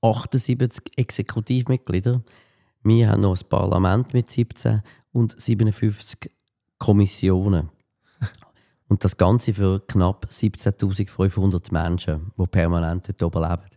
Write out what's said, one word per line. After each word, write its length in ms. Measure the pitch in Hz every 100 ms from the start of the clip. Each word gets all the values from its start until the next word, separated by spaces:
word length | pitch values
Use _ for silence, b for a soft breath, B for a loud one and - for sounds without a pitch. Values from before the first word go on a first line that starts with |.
Achtundsiebzig 880 | 117 110 - 131 - 127 127 - - -
Exekutivmitglieder. 1300 | 123 - 120 - 107 127 120 127 - - 117 123 - b b b b b
Wir 260 | 101 113 110
haben 120 | 104
noch 140 | 101 92
ein 120 | -
Parlament 640 | - 95 95 95 101 123
mit 160 | 127 113
siebzehn 520 | - 117 - 120 107 - B B
und 260 | 117 113 -
siebenundfünfzig 920 | - 110 107 104 110 104 - - - _ _ _ _ _
Kommissionen. 920 | - 104 98 - 95 92 101 90 80 _ _ _ b b
<laughs> 680 | - - _ _ _ _ _
Und 140 | 101
das 140 | 98 -
Ganze 360 | 90 117 -
für 280 | 101 98 98
knapp 480 | - 98 90 98 -
siebzehntausendfünfhundert 1400 | - 107 - - - 101 95 101 - 95 92 95 90 -
Menschen, 580 | 82 85 85 - 78 87 -
die 80 | 90
permanent 640 | - 85 85 82 87 -
dort 260 | - 85
oben 80 | 85
leben. 220 | 82 85 -